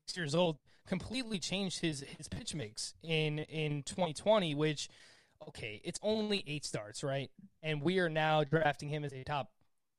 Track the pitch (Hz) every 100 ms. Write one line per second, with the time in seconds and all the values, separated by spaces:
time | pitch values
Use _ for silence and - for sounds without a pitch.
0 | - - 156 160 180 147 _ - - 185
1 | - 233 226 202 - 185 196 - 170 143
2 | 139 - - 147 220 160 110 110 - -
3 | 165 160 156 151 151 160 151 147 - -
4 | 175 143 196 214 170 143 156 147 - -
5 | - - _ _ - - 117 107 - -
6 | 214 220 214 202 - 147 - 127 104 -
7 | 143 139 147 - - _ 156 151 147 185
8 | 175 156 156 156 151 160 151 143 147 151
9 | 147 131 135 147 - _ _ _ _